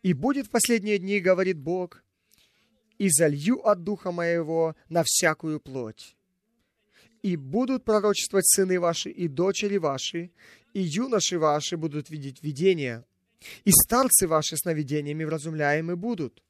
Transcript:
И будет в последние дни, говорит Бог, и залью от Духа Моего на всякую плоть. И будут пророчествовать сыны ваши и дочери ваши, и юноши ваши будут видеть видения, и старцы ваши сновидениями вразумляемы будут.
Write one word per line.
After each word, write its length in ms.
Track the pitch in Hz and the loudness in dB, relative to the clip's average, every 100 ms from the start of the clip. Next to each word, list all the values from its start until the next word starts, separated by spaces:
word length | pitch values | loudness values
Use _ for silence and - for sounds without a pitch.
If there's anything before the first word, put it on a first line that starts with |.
И 120 | 185 | 0
будет 320 | 139 220 277 - | 0 0 -2 -2
в 40 | |
последние 480 | 233 - 226 208 202 | 0 2 2 2 -2
дни, 220 | 190 202 | 0 0
говорит 380 | 185 185 190 165 | 2 2 2 -2
Бог, 440 | 139 185 180 - _ _ _ _ _ _ _ _ _ _ | -4 -4 -6 -12 _ _ _ _ _ _ _ _ _ _
и 140 | 196 | 2
залью 540 | 156 160 143 160 254 214 | 4 4 2 0 2 2
от 160 | 196 | 2
Духа 260 | 170 208 185 | 0 -4 -6
Моего 640 | 175 170 170 156 165 160 156 _ | -4 -2 -2 0 0 -2 -4 _
на 140 | 165 | -2
всякую 560 | 160 - 170 156 160 151 | 0 2 2 0 -6 -8
плоть. 560 | - 131 110 - - _ _ _ _ _ _ _ _ _ _ _ | -8 -10 -10 -12 -20 _ _ _ _ _ _ _ _ _ _ _
И 140 | 202 170 | -4 -4
будут 480 | 135 190 254 262 | -2 -2 0 -2
пророчествовать 640 | - 214 208 202 - 196 185 | 2 2 2 0 0 2 4
сыны 320 | - 190 185 | 2 2 2
ваши 300 | 170 165 - | 0 -2 -8
и 180 | - 170 | -6 -4
дочери 480 | 135 185 196 202 202 | 0 0 0 -2 0
ваши, 560 | 156 135 - 170 170 _ - - _ | -2 -2 -6 -8 -10 _ -20 -20 _
и 80 | 202 | -4
юноши 580 | 175 165 262 220 - 175 | -2 -2 0 0 0 2
ваши 380 | 156 147 - 170 | 2 2 -2 -4
будут 320 | 160 147 - | -4 -6 -8
видеть 340 | 156 139 127 | -10 -12 -8
видения, 640 | 151 139 190 170 131 117 _ _ _ _ - - | -8 2 2 2 -2 -8 _ _ _ _ -20 -2
и 60 | - | 4
старцы 560 | - - 240 269 - 180 | 4 6 2 4 4 4
ваши 300 | 156 151 160 | 0 0 -4
сновидениями 680 | 175 156 135 151 143 156 | -2 -2 -2 -4 -4 -6
вразумляемы 720 | 156 156 156 156 143 147 165 | -4 -4 -6 -2 0 0 -2
будут. 480 | 175 220 214 131 _ | -4 -4 -4 -6 _